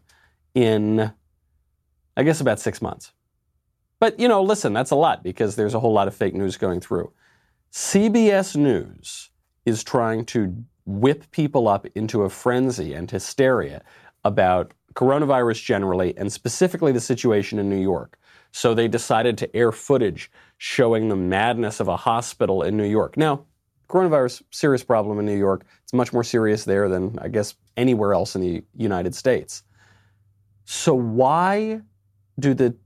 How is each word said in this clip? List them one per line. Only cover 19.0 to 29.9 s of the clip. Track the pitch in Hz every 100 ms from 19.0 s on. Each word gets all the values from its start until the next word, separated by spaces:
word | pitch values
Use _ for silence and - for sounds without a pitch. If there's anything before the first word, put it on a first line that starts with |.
| - 113 120 107
to | - 107
air | 117
footage | - - 135 107 78 - _ _ _
showing | - - 117 113 110
the | 95
madness | 90 92 117 117 110 -
of | 95
a | 85
hospital | 120 117 - - 101 95
in | 80 104
New | 104
York. | 107 - 143
Now, | 156 139 - _ _ _ _
coronavirus, | 180 180 151 123 - -
serious | - 147 131
problem | - 113 104 104
in | 104
New | 101
York. | 98 95 - _
It's | -
much | 127 120
more | 120
serious | 113 117 110 107 -
there | 98 101
than, | 92 95 113
I | -
guess, | 107 104 - _ -
anywhere | 127 113 101
else | 92 98 95
in |
the | 90 85 - -
United | 110 90 90 -
States. | 131 104 - - - _ _